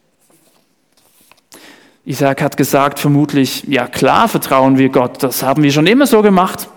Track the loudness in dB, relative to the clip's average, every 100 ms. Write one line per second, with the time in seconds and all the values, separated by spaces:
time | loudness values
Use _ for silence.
0 | _ _ _ _ _ _ _ _ _ _
1 | _ _ _ _ _ -20 -20 -20 _ _
2 | -10 -2 -2 -2 -4 -2 0 0 0 -2
3 | 0 0 0 0 -2 -4 -4 -4 -4 -2
4 | 0 2 0 -2 0 2 2 2 2 0
5 | -2 -4 -6 -4 -2 0 2 2 2 2
6 | 4 4 4 2 0 -4 -16